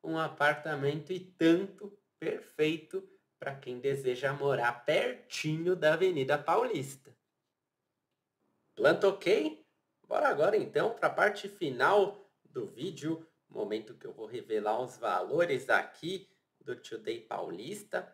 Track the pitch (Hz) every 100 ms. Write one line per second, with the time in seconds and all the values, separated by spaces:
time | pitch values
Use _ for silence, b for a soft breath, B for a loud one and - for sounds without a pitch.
0 | 160 160 156 - 147 151 160 147 143 156
1 | 156 185 - _ 165 175 196 - 208 -
2 | _ _ 160 - - - 156 160 - 190
3 | B B B _ 135 139 127 123 135 139
4 | 127 123 139 139 139 123 120 - - 175
5 | 247 - - - 156 160 170 180 156 165
6 | 185 160 131 147 156 190 254 415 131 -
7 | - _ _ _ _ _ _ _ _ _
8 | _ _ _ _ _ _ _ - 147 -
9 | 196 185 165 226 311 - _ _ _ _
10 | _ - 285 - 170 214 - 147 202 -
11 | 156 151 196 202 196 - 156 123 147 202
12 | 190 - - _ _ - 104 - 165 151
13 | 151 160 - _ _ - 101 107 107 -
14 | 113 - 110 120 - 110 107 113 127 -
15 | 110 92 92 147 170 131 - 101 - -
16 | 160 190 - _ _ _ - 123 - 110
17 | - 117 - 104 - - 131 208 - 185
18 | 180